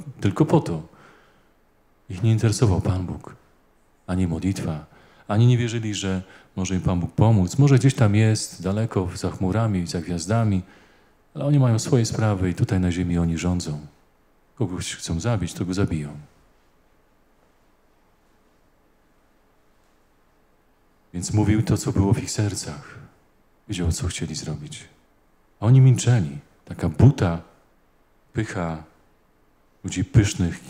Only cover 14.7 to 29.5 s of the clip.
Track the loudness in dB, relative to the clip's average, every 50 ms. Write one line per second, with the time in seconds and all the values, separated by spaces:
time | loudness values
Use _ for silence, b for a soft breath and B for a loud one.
14.7 | -6 -8 -8 -10 -10 -12 -10 -8 -8 -4 -4 -2 -2 -2 -4 -6 -6 -8 -6 -6
15.7 | -2 -2 -2 -2 -2 -4 -6 -8 -12 -16 -20 -20 _ _ _ _ _ _ _ _
16.7 | _ _ _ _ _ _ _ _ _ _ _ _ _ _ _ _ _ _ _ _
17.7 | _ _ _ _ _ _ _ _ _ _ _ _ _ _ _ _ _ _ _ _
18.7 | _ _ _ _ _ _ _ _ _ _ _ _ _ _ _ _ _ _ _ _
19.7 | _ _ _ _ _ _ _ _ _ _ _ _ _ _ _ _ _ _ _ _
20.7 | _ _ _ _ _ _ _ _ -12 -10 -8 -2 0 0 2 2 2 0 2 0
21.7 | 0 -2 -2 -2 0 0 2 0 0 -2 -4 -8 -4 -4 -2 -2 -4 -6 -10 -10
22.7 | -12 -14 -16 -20 -20 -20 -20 -20 _ _ _ _ _ _ _ _ _ _ _ -10
23.7 | -6 -4 -2 -2 -2 -2 -4 -6 -6 -6 -8 -8 -8 -10 -8 -8 -10 -10 -10 -14
24.7 | -16 -18 -20 -20 _ _ _ _ _ _ _ _ _ _ _ _ _ -2 2 6
25.7 | 6 8 8 8 6 4 4 2 2 2 2 -2 -6 -12 -16 _ _ _ _ -18
26.7 | -12 -4 -4 -4 2 6 6 6 6 6 0 0 0 -2 -8 -12 _ _ _ _
27.7 | _ _ _ _ _ _ _ _ _ _ _ _ -6 -6 -6 -6 -6 -6 -6 -6
28.7 | -6 -8 -12 -18 _ _ _ _ _ _ _ _ _ _ _ _